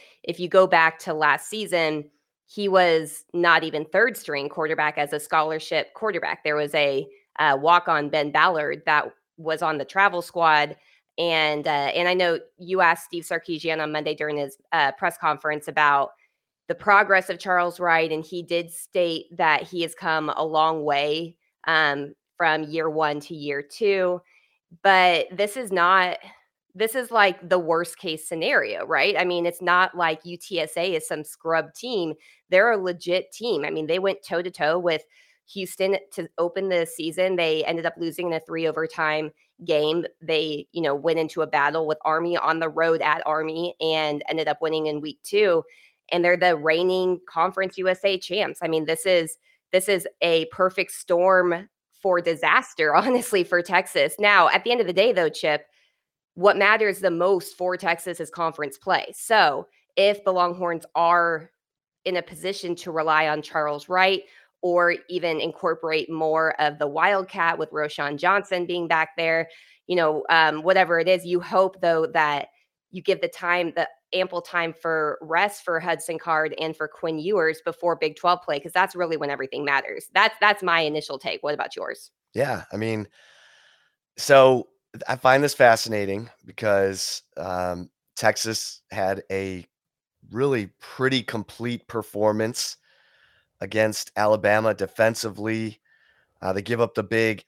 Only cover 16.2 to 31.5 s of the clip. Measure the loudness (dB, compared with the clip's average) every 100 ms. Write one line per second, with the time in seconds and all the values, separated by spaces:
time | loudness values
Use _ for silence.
16.2 | _ _ _ _ -10 -4 4 4 6 2
17.2 | 2 -4 0 0 0 0 2 2 2 -2
18.2 | -6 -10 -4 -4 -4 -10 -6 -2 0 -2
19.2 | -8 0 2 2 0 -6 -6 -4 -2 -2
20.2 | -2 -4 -2 2 2 0 0 0 0 -2
21.2 | -6 -14 _ _ 0 2 2 0 -6 -14
22.2 | _ -2 0 0 -2 -4 -4 -2 -2 -2
23.2 | -8 -10 -8 -8 -8 -2 0 2 0 -2
24.2 | -8 _ _ _ _ 0 4 6 6 4
25.2 | 0 -2 -4 -4 -4 2 4 4 4 -2
26.2 | -12 -20 _ _ _ -4 -4 -2 -2 2
27.2 | 2 2 0 0 2 0 -2 -6 -8 -8
28.2 | -8 -4 -2 0 -2 -4 -2 0 2 0
29.2 | 0 0 -2 -2 0 2 2 0 -2 -2
30.2 | -8 -16 -8 -6 -4 -4 -4 -4 -4 -8
31.2 | -10 -10 -2